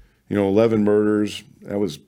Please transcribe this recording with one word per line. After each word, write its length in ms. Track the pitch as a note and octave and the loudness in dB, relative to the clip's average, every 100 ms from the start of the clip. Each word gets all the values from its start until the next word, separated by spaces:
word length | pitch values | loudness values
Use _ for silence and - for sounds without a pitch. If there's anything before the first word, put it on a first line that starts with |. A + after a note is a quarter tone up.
| _ _ _ | _ _ _
you 60 | G#2 | -2
know, 120 | G2 | 0
eleven 360 | G2+ A#2 A2 | 2 2 2
murders. 600 | G#2 G#2 G#2 G#2+ G#2 - - _ | 2 2 2 0 -2 -8 -18 _
That 180 | G#3 G2+ | -10 -6
was, 200 | G2 - | -6 -8